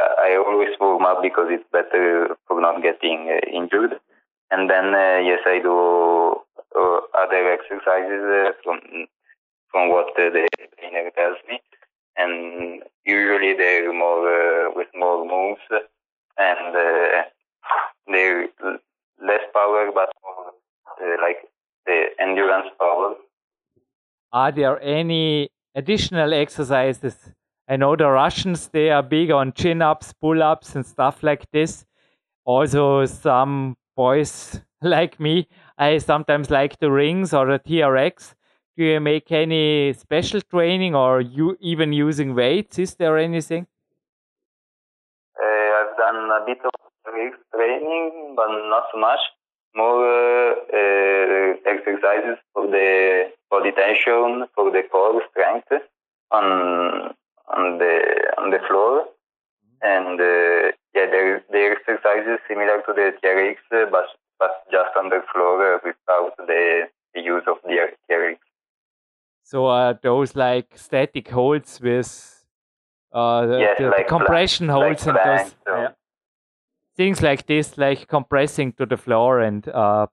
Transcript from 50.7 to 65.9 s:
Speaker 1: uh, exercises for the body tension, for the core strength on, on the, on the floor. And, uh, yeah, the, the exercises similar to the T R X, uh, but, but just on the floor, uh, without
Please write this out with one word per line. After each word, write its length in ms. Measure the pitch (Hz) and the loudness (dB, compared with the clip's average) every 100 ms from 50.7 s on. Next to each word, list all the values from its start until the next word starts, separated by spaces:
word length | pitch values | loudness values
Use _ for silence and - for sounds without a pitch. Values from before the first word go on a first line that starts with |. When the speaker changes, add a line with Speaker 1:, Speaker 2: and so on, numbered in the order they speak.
Speaker 1:
uh, 800 | 104 101 98 98 98 95 98 95 - - | 0 2 2 2 2 2 2 0 0 -2
exercises 720 | 98 104 101 98 104 117 117 _ | -2 -4 0 0 0 -2 -8 _
for 140 | 101 101 | -6 0
the 640 | 98 98 95 95 92 92 - - | 2 2 2 2 2 -2 -6 -2
body 220 | 98 101 | 0 0
tension, 760 | 98 101 107 123 117 120 123 123 | 2 2 2 2 2 2 -2 -6
for 180 | - 98 | 0 0
the 120 | 95 95 | 0 0
core 300 | 95 104 117 - | 2 2 2 -2
strength 400 | 95 90 117 - 143 - _ _ _ - | 0 0 0 -2 -4 -6 _ _ _ -2
on, 800 | 107 98 92 90 87 87 90 87 - _ _ - | 0 2 0 0 0 -2 -4 -8 -14 _ _ -8
on 300 | - 90 87 | -2 -2 0
the, 540 | 87 85 - - - - | 2 2 2 0 -2 -2
on 140 | 98 | -2
the 80 | 95 - | -2 0
floor. 380 | 95 110 139 - _ _ _ _ _ 104 123 | 2 2 2 -2 _ _ _ _ _ _ -4
And, 380 | 104 95 90 87 | 0 0 0 0
uh, 520 | 90 87 87 85 87 - _ 98 | 2 4 4 2 0 -2 _ 0
yeah, 120 | 95 | 2
the, 340 | 95 95 98 - | 2 0 -2 -2
the 240 | 104 101 107 | 0 2 0
exercises 640 | - 110 104 104 110 113 - | -4 -2 0 0 -2 -6 -6
similar 340 | 101 104 104 104 | -2 0 0 0
to 80 | |
the 200 | 104 98 95 | 0 0 0
T 60 | 95 | 0
R 220 | 95 98 | 2 0
X, 100 | - - | -4 -2
uh, 140 | 117 104 | 0 2
but, 140 | 92 90 - _ - | 0 -2 -10 _ -4
but 240 | 95 - - | -2 -4 -2
just 240 | 95 92 95 | 0 0 -2
on 120 | 95 | 0
the 120 | 92 - | -2 -2
floor, 420 | 92 90 92 98 87 | 0 2 2 2 0
uh, 40 | |
without 540 | 87 | -4